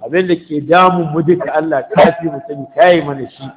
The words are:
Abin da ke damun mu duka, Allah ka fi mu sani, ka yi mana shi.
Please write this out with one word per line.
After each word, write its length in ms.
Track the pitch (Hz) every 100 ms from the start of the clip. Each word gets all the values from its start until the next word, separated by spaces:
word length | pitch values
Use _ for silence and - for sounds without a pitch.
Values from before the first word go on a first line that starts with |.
Abin 240 | 113 160 185
da 80 | 170
ke 240 | - 151 147
damun 440 | 170 185 180 165
mu 80 | 151
duka, 280 | 160 180 -
Allah 300 | 151 160 147 - 214
ka 160 | 196 -
fi 80 | 165
mu 140 | 143 -
sani, 180 | 143 131 143
ka 120 | 180
yi 100 | 175
mana 260 | 147 139 120
shi. 180 | _ 135